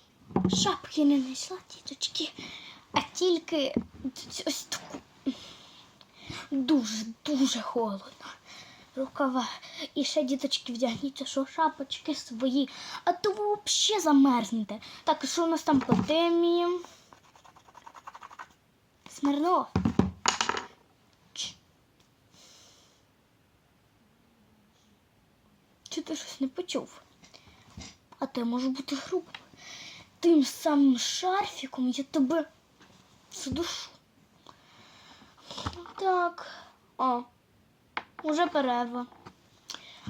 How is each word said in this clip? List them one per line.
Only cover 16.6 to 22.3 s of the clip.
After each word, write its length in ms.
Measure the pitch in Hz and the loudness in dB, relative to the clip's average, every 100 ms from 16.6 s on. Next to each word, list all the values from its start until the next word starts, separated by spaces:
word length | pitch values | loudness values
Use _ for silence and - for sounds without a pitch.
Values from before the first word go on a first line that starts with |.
| 349 359 349 - - - _ - - - - - - - - - - - - _ _ _ _ _ - | 2 -2 -6 -20 -20 -20 _ -20 -20 -20 -20 -20 -20 -20 -20 -18 -18 -18 -18 _ _ _ _ _ -20
Смирнов. 580 | - 285 285 330 339 - - - - 185 - - - - - - - _ _ _ _ _ | -2 0 2 4 2 2 0 0 2 0 0 -2 -2 -2 -4 -6 -16 _ _ _ _ _
Ч-. 220 | - - - _ _ _ _ _ _ _ | -10 -10 -12 _ _ _ _ _ _ _